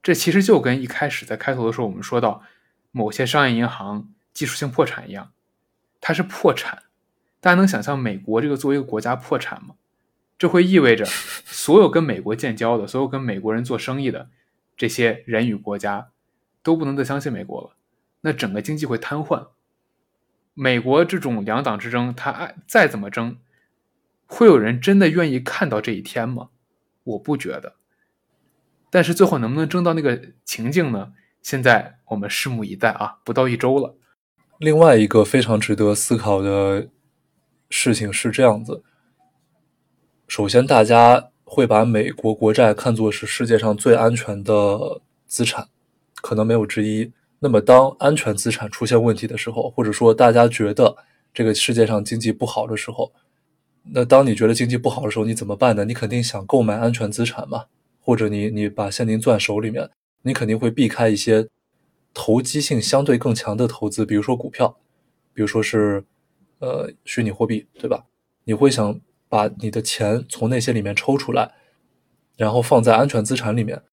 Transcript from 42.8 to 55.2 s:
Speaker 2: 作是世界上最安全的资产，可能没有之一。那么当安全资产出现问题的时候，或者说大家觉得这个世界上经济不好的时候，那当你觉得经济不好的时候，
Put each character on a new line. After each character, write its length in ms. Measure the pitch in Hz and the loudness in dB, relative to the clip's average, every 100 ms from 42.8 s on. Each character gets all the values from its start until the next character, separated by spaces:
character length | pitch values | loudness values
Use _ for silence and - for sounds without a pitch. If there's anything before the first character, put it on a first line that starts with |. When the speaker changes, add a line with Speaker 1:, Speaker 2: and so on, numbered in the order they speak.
| 127 | -2
Speaker 2:
作 160 | 113 110 | 0 -2
是 160 | - 107 | -2 -8
世 180 | - | -6
界 140 | 120 110 | 0 2
上 160 | 110 | 2
最 180 | 104 127 | 0 4
安 220 | 113 113 | 4 4
全 260 | 117 - 101 | 0 -6 -8
的 600 | 101 104 101 104 - - _ _ | 0 0 2 -2 -6 -10 _ _
资 180 | _ - | _ -4
产， 240 | 117 - - _ _ _ _ | -4 -4 -14 _ _ _ _
可 180 | - - | -16 -6
能 140 | 107 110 | -2 2
没 60 | |
有 120 | 117 | 0
之 180 | 104 - | 0 -2
一。 280 | 107 107 117 _ _ _ | -2 -4 -6 _ _ _
那 100 | 135 | 2
么 120 | 110 | 2
当 280 | 104 127 135 - | 8 8 8 2
安 160 | 139 | 0
全 180 | 151 - | 0 -4
资 140 | 98 117 | -4 -4
产 220 | 107 107 | -6 -10
出 140 | - | -8
现 160 | 117 120 | 0 2
问 140 | 117 | 2
题 120 | 104 113 | -2 -6
的 100 | 120 | -8
时 140 | - | -8
候， 180 | 117 127 | -8 -6
或 140 | - | -4
者 80 | 110 | -4
说 220 | 104 117 | 4 4
大 180 | 110 120 | 6 6
家 160 | 117 120 | 8 4
觉 260 | - 104 | 2 -2
得 220 | 104 120 - _ _ _ | 2 2 2 _ _ _
这 100 | - | -2
个 100 | 110 | -2
世 200 | 107 - | 0 0
界 120 | 117 | 2
上 180 | 110 107 | 2 0
经 140 | 104 113 | -4 -4
济 140 | 110 | -4
不 140 | - | -4
好 200 | 120 - | -4 -4
的 120 | 113 110 | -6 -8
时 120 | - | -8
候， 240 | - 120 _ _ _ _ _ _ _ | -8 -10 _ _ _ _ _ _ _
那 200 | - 123 | -6 -4
当 200 | 123 131 | 8 8
你 80 | 135 | 8
觉 140 | 104 113 | 4 2
得 60 | |
经 140 | 117 123 | 2 0
济 100 | 120 | 0
不 120 | 123 | -2
好 140 | 127 | -2
的 80 | 110 | -6
时 80 | |
候， 60 | 113 | -4